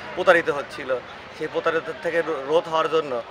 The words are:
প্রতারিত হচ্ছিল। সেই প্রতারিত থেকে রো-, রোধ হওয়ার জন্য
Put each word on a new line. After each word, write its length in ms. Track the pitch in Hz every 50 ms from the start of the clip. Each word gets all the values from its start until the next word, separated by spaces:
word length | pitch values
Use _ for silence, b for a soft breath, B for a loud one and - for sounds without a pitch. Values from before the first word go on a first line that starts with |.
| - - -
প্রতারিত 340 | - - 196 175 170 156 156
হচ্ছিল। 480 | 147 143 131 - - - 143 127 131 120 - - - - - - - -
সেই 100 | 156 147
প্রতারিত 400 | - 165 - 165 160 165 151 156 151 -
থেকে 200 | - 170 160 170
রো-, 200 | 160 156 160 135 135
রোধ 220 | 139 156 170 - 165
হওয়ার 220 | 160 160 156 156
জন্য 320 | 151 160 147 143 127 120 - -